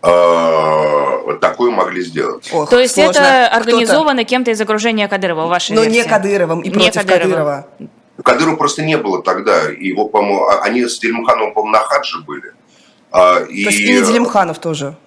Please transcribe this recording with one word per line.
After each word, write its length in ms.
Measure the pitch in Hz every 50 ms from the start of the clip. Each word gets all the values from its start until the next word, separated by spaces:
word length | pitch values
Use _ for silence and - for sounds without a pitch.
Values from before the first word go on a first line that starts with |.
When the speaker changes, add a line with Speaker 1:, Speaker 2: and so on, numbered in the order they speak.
| -
Speaker 1:
э, 1300 | 87 87 87 87 87 85 82 82 82 80 80 78 78 78 78 76 76 73 73 71 67 64 - - - 73 -
такое 300 | - - - - 120 120
могли 320 | 117 98 92 90 90 90 90
сделать. 460 | 87 80 85 - 80 - - - - -
Speaker 2:
Ох, 160 | 165 151 147
Speaker 3:
То 80 | 254 247
есть 140 | 254 254 -
Speaker 2:
сложно. 160 | 285 294 294
Speaker 3:
это 100 | 269 294
Speaker 2:
Кто-то. 360 | 277 277 269 262 247 233 -
Speaker 3:
организовано 680 | 233 226 233 240 240 240 220 247 294 320 302 277 254 226
кем-то 260 | 226 247 254 254 233
из 100 | 226 214
окружения 480 | 214 202 214 214 208 233 226 214 208 202
Кадырова, 380 | 202 196 190 185 170 156 160
ваша 280 | 170 175 175 - - 202
Speaker 2:
Но 100 | 220 226
не 100 | 226 226
Speaker 3:
версия? 120 | 233 233 233
Speaker 2:
Кадыровым 500 | 226 208 190 196 202 196 180 160 165 170
и 80 | - 190
Speaker 3:
Не 60 | 180
Speaker 2:
против 200 | 208 214 220 220
Speaker 3:
Кадырова. 260 | 214 202 190 190 175 165 185
Speaker 2:
Кадырова. 380 | 185 165 156 147 143 139 139 - - _ - 151 _ _ _ _ _ - -
Speaker 1:
Кадырова 320 | - 120 - 165 160 156
просто 260 | - 143 143 - - 151
не 140 | 156 156
было 260 | - - 101 92 85 -
тогда. 400 | 95 90 - 101 107 95 82 - -
Его, 380 | - - - 95 90 101 107 107
по-моему, 360 | - 107 101 101 98 95 92
а-, 140 | - 101 98 -
они 220 | 104 113 123 123
с 120 | 117 - -
Делимхановым, 560 | - 113 113 117 117 117 120 113 110 104 -
по-моему, 180 | - - 107 110
на 80 | -
хадже 380 | - - 143 143 - - - - -
были. 260 | 73 73 69 - - - _ _ _ _ _ _ _ _ _ _ _
А, 300 | - 90 90 90 90 -
Speaker 2:
То 100 | - -
есть 280 | - 101 - 202 202 -
Speaker 1:
и 60 | 208 - 247 254
Speaker 2:
и 40 | 233
Делимханов 540 | 226 220 240 240 233 - 208 185 170 156 -
тоже? 380 | - 170 160 147 143 139 156 - _